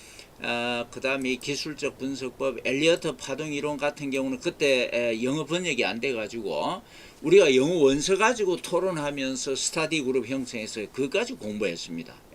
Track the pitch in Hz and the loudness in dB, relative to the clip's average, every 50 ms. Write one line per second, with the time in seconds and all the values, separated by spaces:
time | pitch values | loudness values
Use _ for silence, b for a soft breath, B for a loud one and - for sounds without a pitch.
0 | B B B B B B - - - 120 120 120 120 123 120 120 120 - - 123 | B B B B B B -16 -10 -6 -6 -4 -2 -2 -2 -2 -4 -6 -8 -8 -4
1 | - 131 135 135 131 127 127 123 - 143 139 131 - 156 147 - 143 135 - - | -2 -2 -2 0 0 -2 -2 -2 -4 -6 -6 -6 -6 -8 -8 -6 -6 -6 -6 -6
2 | 131 135 139 123 135 127 - - 135 135 120 110 - 117 131 139 156 165 170 175 | -8 -6 -6 -6 -8 -8 -6 -4 -4 -4 -4 -4 -2 -2 0 4 4 4 4 4
3 | - 160 131 - - - 135 131 156 156 147 143 143 147 147 139 147 147 143 - | 0 -4 -6 -6 -8 -8 -6 -6 -6 -6 -4 -4 -4 -4 -4 -2 -2 -4 -4 -4
4 | 147 139 131 135 135 135 131 120 - 175 - - 156 139 131 127 120 - - 120 | -4 -4 -2 -2 -2 -2 -4 -4 -4 -6 -2 2 2 4 4 4 2 2 0 0
5 | 120 117 113 110 120 127 143 156 147 135 165 180 185 170 139 117 107 95 101 117 | 0 0 0 0 0 0 0 -2 -2 -2 -2 -2 0 0 0 0 0 -2 -2 -2
6 | 123 139 123 110 107 104 110 117 104 95 78 73 95 139 175 202 B B B B | -4 -4 -2 -4 -6 -6 -8 -6 -6 -4 -2 -2 -2 -2 -4 -6 B B B B
7 | B B B B - 156 175 202 185 147 131 127 135 160 185 170 143 131 135 147 | B B B B 4 8 10 10 10 10 8 6 6 4 6 6 6 6 6 4
8 | 143 180 196 185 214 233 254 226 208 185 175 - - - 180 170 180 190 175 151 | 2 0 2 4 4 4 4 2 2 0 0 0 -2 -2 0 0 0 0 -2 -2
9 | 147 147 147 143 135 131 131 127 - 143 135 123 - - - 170 156 151 165 156 | -4 -4 -4 -4 -4 -4 -4 -4 -4 -4 -2 -2 -2 -2 -2 -2 -2 0 0 0
10 | 131 127 131 135 110 113 135 135 127 - - 113 107 104 - 113 101 - - 127 | 0 0 0 0 0 -2 -4 -4 -4 -6 -6 -8 -8 -8 -6 -8 -8 -6 -4 -4
11 | 139 135 - 190 240 240 262 - 110 107 104 107 104 92 85 82 - - 85 82 | -2 0 0 -2 -2 -4 -6 -8 -8 -6 -4 -2 -2 -2 -2 -6 -8 -10 -10 -10
12 | 82 - - - - - | -10 -12 -16 -20 -20 -14